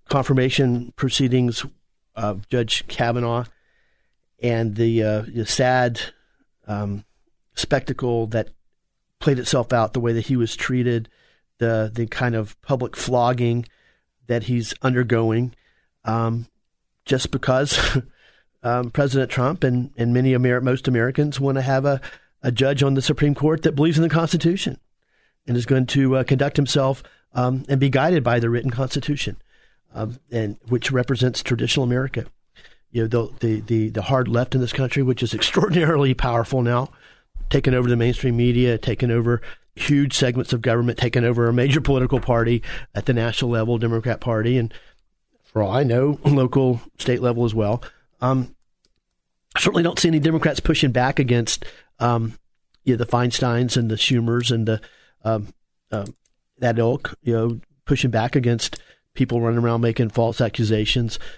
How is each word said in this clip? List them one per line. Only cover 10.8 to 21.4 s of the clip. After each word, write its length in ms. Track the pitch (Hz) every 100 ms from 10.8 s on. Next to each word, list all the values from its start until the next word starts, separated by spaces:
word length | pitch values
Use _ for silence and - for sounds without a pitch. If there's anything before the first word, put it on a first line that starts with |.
| 123 117 110 _ _ _ _ _
the, 340 | 117 110 110
the 120 | 113 113
kind 300 | - 123 113
of 240 | 104 -
public 340 | - 135 123 -
flogging 680 | - 123 120 123 120 120 120 _ _ _ _ _ -
that 160 | 120
he's 300 | 113 123 110 -
undergoing, 720 | 131 123 120 117 113 113 123 - _ _ _ _ -
um, 420 | 113 113 117 117 _ _ _ _ _ -
just 260 | 131 -
because 680 | 135 - 131 143 - - 135 - _ _
<laughs> 320 | _ _ _
um, 280 | 117 123 120
President 400 | 131 139 135 127
Trump 320 | - 127 180
and, 280 | 131 123 123 -
and 160 | 120
many 200 | 123 131
Amer-, 280 | 123 123 123
most 260 | 127 131 139
Americans 520 | 123 120 135 147
want 160 | 139